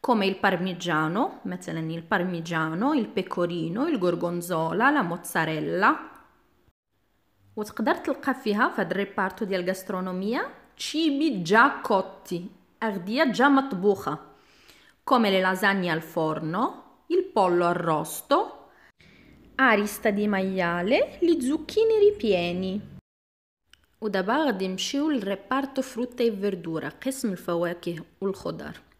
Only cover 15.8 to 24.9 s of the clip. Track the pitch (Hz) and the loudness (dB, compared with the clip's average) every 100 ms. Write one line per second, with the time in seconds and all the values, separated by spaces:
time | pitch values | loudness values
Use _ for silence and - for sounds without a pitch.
15.8 | 175 160 160 - 156 156 160 180 277 - | 0 -2 -2 -2 0 -2 -4 -2 -2 -4
16.8 | - _ _ 349 370 - 185 175 170 170 | -20 _ _ -2 0 2 4 4 2 0
17.8 | 165 156 160 - - 302 427 - - _ | 0 0 -2 -10 0 2 2 -8 -20 _
18.8 | - _ - - - - - - 262 214 | -20 _ -20 -20 -20 -20 -14 2 4 6
19.8 | 208 - 226 202 208 196 190 190 175 175 | 2 0 0 2 2 2 0 0 0 0
20.8 | 180 294 571 - 349 311 254 311 - - | 2 2 2 0 2 2 2 -2 -2 2
21.8 | 453 440 415 415 226 180 175 175 190 196 | 4 6 6 6 0 2 2 -2 -4 -6
22.8 | - - _ _ _ _ _ _ _ _ | -8 -20 _ _ _ _ _ _ _ _
23.8 | _ _ 220 190 185 262 311 196 185 185 | _ _ -4 -2 0 2 2 0 -2 -4
24.8 | - | -4